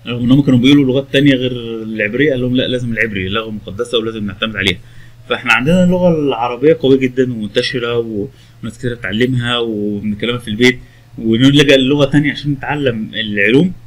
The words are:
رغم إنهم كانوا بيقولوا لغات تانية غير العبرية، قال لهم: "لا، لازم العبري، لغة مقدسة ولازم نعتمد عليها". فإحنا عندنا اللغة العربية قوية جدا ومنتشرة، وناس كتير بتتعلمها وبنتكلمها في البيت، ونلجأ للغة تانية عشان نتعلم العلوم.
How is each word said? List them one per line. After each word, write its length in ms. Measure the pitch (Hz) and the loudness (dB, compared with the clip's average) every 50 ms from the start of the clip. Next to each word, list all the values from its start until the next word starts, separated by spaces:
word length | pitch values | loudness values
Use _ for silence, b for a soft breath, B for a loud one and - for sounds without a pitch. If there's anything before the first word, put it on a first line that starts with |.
| - - | -12 -10
رغم 160 | 120 120 120 | -6 -2 2
إنهم 180 | 117 127 143 | 4 4 4
كانوا 180 | 139 135 131 123 | 4 4 4 4
بيقولوا 260 | 117 131 147 143 139 | 6 6 6 6 4
لغات 220 | 127 123 135 135 - - | 4 2 0 -2 -2 0
تانية 220 | 139 139 143 135 | 2 4 4 4
غير 160 | 123 127 127 123 123 117 117 113 113 110 | 2 0 -4 -4 -6 -8 -8 -8 -8 -8
العبرية، 480 | 110 110 107 107 104 107 127 139 151 | -6 -4 -4 -2 -2 0 0 0 2
قال 100 | 135 127 | 0 0
لهم: 140 | 123 123 123 | 0 0 0
"لا، 120 | 127 120 - | 0 0 -2
لازم 260 | 123 123 123 120 113 | -2 -4 -4 -4 -2
العبري، 360 | 110 110 113 104 101 92 92 | -2 -2 -2 -2 -4 -4 -4
لغة 200 | 98 113 110 110 | -4 -6 -6 -6
مقدسة 480 | 107 104 - - 90 101 120 113 120 117 | -10 -12 -12 -10 -8 -8 -6 -4 -2 -2
ولازم 280 | 110 113 113 113 104 | -2 -4 -6 -6 -6
نعتمد 300 | 104 92 - 117 110 110 | -8 -8 -6 -6 -6 -4
عليها". 220 | 98 95 98 87 87 b b b b b b b b - - | -2 -2 -2 -2 -2 b b b b b b b b -4 -4
فإحنا 240 | 123 117 - 123 113 | -4 -2 0 0 0
عندنا 300 | 113 123 147 175 185 180 | 2 2 2 4 4 4
اللغة 260 | 180 180 180 180 180 | 4 2 4 2 2
العربية 680 | 165 156 147 139 127 113 120 123 123 117 131 151 160 160 | 2 2 0 -2 -2 -2 -2 -4 -2 0 2 2 2 4
قوية 160 | - 131 135 135 | 4 4 4 4
جدا 340 | 131 123 127 - 131 127 123 | 2 0 0 0 -2 -2 -2
ومنتشرة، 640 | 113 107 104 - 127 120 - - 127 117 120 120 120 | -6 -6 -4 -2 -2 -2 -2 -2 -4 -4 -2 -2 -2
وناس 800 | 117 113 110 104 98 - - - - - - - - 117 107 - | -2 -4 -4 -6 -6 -8 -10 -16 -20 -20 -20 -16 -14 -14 -12 -8
كتير 160 | - 123 120 | -8 -8 -8
بتتعلمها 640 | 117 - 92 98 107 123 123 131 123 120 120 123 120 | -8 -8 -6 -2 0 0 0 0 -2 -2 -2 -2 -2
وبنتكلمها 800 | 117 117 110 104 104 104 104 101 101 107 104 101 - 110 120 123 | -2 -4 -4 -4 -4 -4 -6 -6 -6 -6 -6 -4 -4 -4 -4 -6
في 100 | 120 - | -6 -6
البيت، 320 | 107 107 123 123 127 123 b b b b b b b - | -2 2 2 2 2 0 b b b b b b b -6
ونلجأ 600 | 117 113 113 113 131 139 143 147 151 135 143 135 | -2 0 2 4 4 4 6 6 6 6 4 4
للغة 280 | 131 127 143 147 143 | 4 2 2 2 2
تانية 260 | 135 - 147 151 147 | 2 2 2 2 0
عشان 200 | 127 - - 147 | -2 -4 -4 -4
نتعلم 600 | 143 127 - 120 143 147 143 131 113 110 110 113 - | -4 -4 -4 -6 -4 -2 -2 -2 -2 -4 -6 -8 -6
العلوم. 600 | 104 110 107 104 104 101 104 117 139 170 185 180 - - | -8 -6 -4 -2 -2 0 2 4 4 2 2 -2 -6 -14